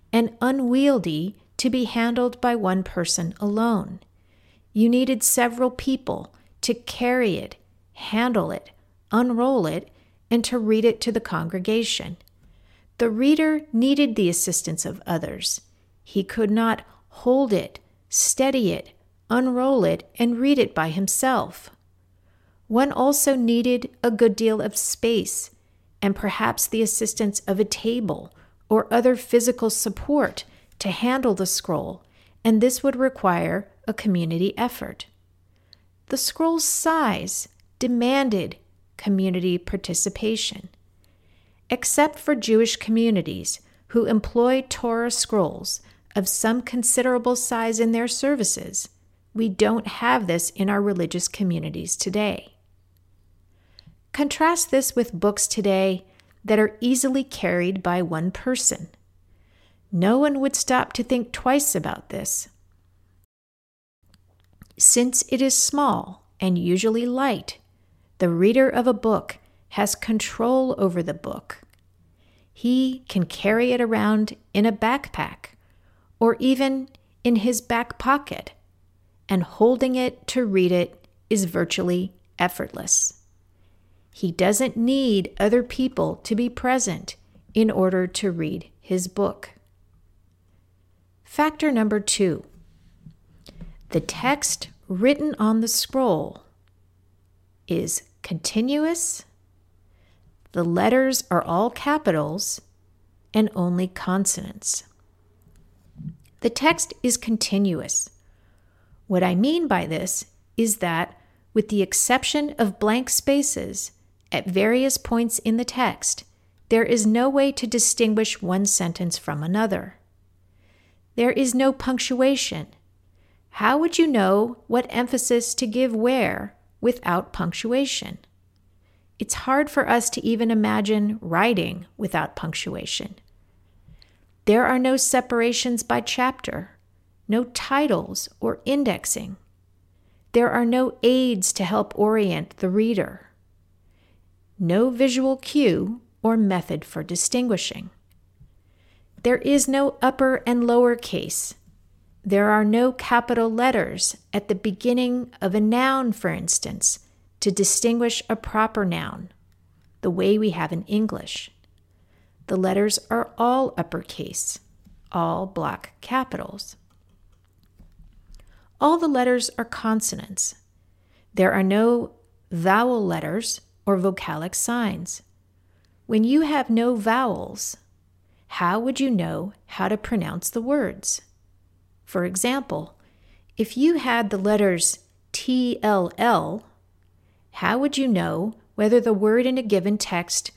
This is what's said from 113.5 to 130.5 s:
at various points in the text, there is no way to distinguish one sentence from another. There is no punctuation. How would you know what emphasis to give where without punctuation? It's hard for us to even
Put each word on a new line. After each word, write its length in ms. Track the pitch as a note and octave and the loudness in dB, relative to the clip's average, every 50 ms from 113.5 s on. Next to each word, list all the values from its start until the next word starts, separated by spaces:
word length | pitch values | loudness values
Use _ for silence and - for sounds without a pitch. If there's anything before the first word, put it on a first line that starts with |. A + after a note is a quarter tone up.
| - - - G3+ G3 - - - _ _ _ _ _ _ _ - | -2 -6 -8 -8 -8 -10 -10 -12 _ _ _ _ _ _ _ -6
at 160 | - - - | -4 -4 -2
various 500 | F#3+ F3+ F#3+ G3+ A3 A#3+ B3+ C4 C4+ C4+ | -2 0 2 2 4 2 2 2 0 -2
points 420 | - - - A#3 A#3 A#3 A3 - - | -4 -4 -2 -2 0 0 0 -2 -2
in 180 | - A3+ A3 | -2 0 0
the 80 | A#3 B3 | 0 -2
text, 580 | - - B3+ B3 F#3+ - - - - - - - _ _ _ _ _ _ _ _ - | -4 -2 -2 -2 -2 -2 -4 -4 -6 -6 -6 -10 _ _ _ _ _ _ _ _ 2
there 140 | A3+ A3+ A3+ | 2 4 4
is 200 | - A#3+ A3+ G#3 | 4 2 2 4
no 220 | G#3+ A3 A#3+ B3 | 4 4 4 2
way 240 | C#4 C4+ C#4 C#4 C#4 | 2 4 4 2 2
to 160 | C4+ - B3 | 0 -2 -4
distinguish 760 | A3 A#3+ A#3 - - - - A#3 A3 G#3+ A3 A3 - - - | -2 0 0 0 2 2 2 2 2 2 2 0 -2 -4 -6
one 240 | F#3+ F3+ F3+ F#3+ G3+ | -4 -2 0 0 0
sentence 520 | G3 - - F3+ E3+ E3+ - F3 E3+ - | 0 0 0 0 -2 -4 -4 -4 -4 -4
from 260 | - - - D3+ D3 D#3 | -6 -6 -6 -6 -4 -2
another. 540 | E3 F#3+ G#3+ A3+ G#3 G3 - - F#3+ - _ _ _ _ _ _ _ _ _ _ _ _ _ _ _ _ _ _ _ _ _ _ _ - | -2 0 0 0 0 -2 -4 -6 -10 -18 _ _ _ _ _ _ _ _ _ _ _ _ _ _ _ _ _ _ _ _ _ _ _ -2
There 160 | A#3 A#3 B3+ | 0 0 2
is 220 | - - C4+ B3 A#3 | 2 2 0 2 2
no 200 | B3+ C4+ C4+ C4+ | 2 2 2 2
punctuation. 920 | - - B3+ C4 B3 - - B3+ A#3+ C4 C4+ C#4 B3 - - - D#3+ - - - _ _ _ _ _ _ _ _ _ _ _ _ _ _ _ | 0 -2 -4 -2 -2 -2 -2 0 2 2 2 2 0 -2 -4 -6 -8 -10 -12 -16 _ _ _ _ _ _ _ _ _ _ _ _ _ _ _
How 280 | - - G#3+ A3+ C4+ | -6 0 2 2 2
would 200 | D4+ E4 E4 E4+ | 4 2 2 4
you 100 | - E4 | 4 4
know 560 | D#4 C4 A3 F#3+ F#3+ G3 G#3 A3+ A#3+ A#3+ - - | 4 4 4 4 4 4 4 2 0 -4 -10 -6
what 180 | - A3+ B3 B3 - | -2 0 0 0 0
emphasis 640 | - A#3 B3 B3 C4 B3 - - B3 A#3 A#3 - - | -2 -4 -2 -2 -2 -2 0 2 2 2 0 -2 -4
to 120 | - C4 | -4 -4
give 260 | G#3+ G#3+ B3+ C4 B3 A3+ | -2 0 0 0 0 0
where 640 | G#3+ A3+ B3 C4 B3+ G#3 - - - - G3+ - _ _ _ _ - | 2 2 2 2 2 0 0 -2 -4 -8 -12 -14 _ _ _ _ -2
without 540 | - B3 B3 - - F3+ F3 F#3 - - - | 0 0 0 0 0 -2 0 0 -2 -4 -6
punctuation? 880 | - E3+ E3+ - - - A3+ B3 C4+ C#4 B3+ - - - - - - _ _ _ _ _ _ _ _ _ _ _ _ _ _ _ _ _ _ _ | -4 -4 -4 -4 -4 -4 -2 0 0 0 -2 -4 -6 -8 -10 -14 -16 _ _ _ _ _ _ _ _ _ _ _ _ _ _ _ _ _ _ _
It's 160 | - G#3+ - - | -10 -6 -6 -6
hard 360 | - - C4 C4+ C#4+ D4+ D4 | -4 0 0 2 2 2 2
for 200 | - C#4+ - - | 0 0 2 2
us 200 | A#3 A#3 A3 - | 2 2 2 -2
to 140 | - - - | -4 -2 -2
even 260 | A3 A3+ G#3+ A#3 A3+ | 0 0 0 0 2